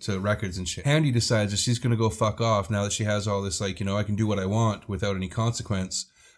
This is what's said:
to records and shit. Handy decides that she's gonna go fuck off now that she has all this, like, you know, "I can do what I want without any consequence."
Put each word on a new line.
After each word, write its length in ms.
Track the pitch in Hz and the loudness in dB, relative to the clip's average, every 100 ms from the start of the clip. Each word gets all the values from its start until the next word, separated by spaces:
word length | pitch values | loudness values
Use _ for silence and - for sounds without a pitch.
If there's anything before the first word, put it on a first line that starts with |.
| - | -4
to 140 | 95 | -2
records 360 | 101 107 95 92 | 0 0 -2 -6
and 100 | 90 | -6
shit. 200 | - 139 | -4 2
Handy 240 | 151 151 | 2 4
decides 400 | 117 - 113 101 | 2 2 2 2
that 80 | 101 | 0
she's 200 | - 117 | 0 0
gonna 180 | 123 113 | 2 2
go 120 | 110 | 2
fuck 320 | - 110 101 | 2 0 0
off 300 | 113 104 98 | 2 2 2
now 140 | 104 | 0
that 80 | 101 | 0
she 120 | - | -2
has 240 | 107 104 104 | 0 0 0
all 140 | 101 | -2
this, 180 | 98 85 | -2 -2
like, 200 | 98 92 | -4 -2
you 40 | |
know, 140 | 98 101 | -2 0
"I 40 | |
can 140 | 101 104 | 0 0
do 100 | 107 | 0
what 120 | 98 | 0
I 80 | 95 | 0
want 420 | 110 110 101 - | 2 2 0 -4
without 280 | 95 101 95 | -4 -2 -2
any 120 | 92 | -4
consequence." 800 | 117 113 - - 98 92 - - _ - | -2 -2 -2 -2 -4 -2 -6 -8 _ -20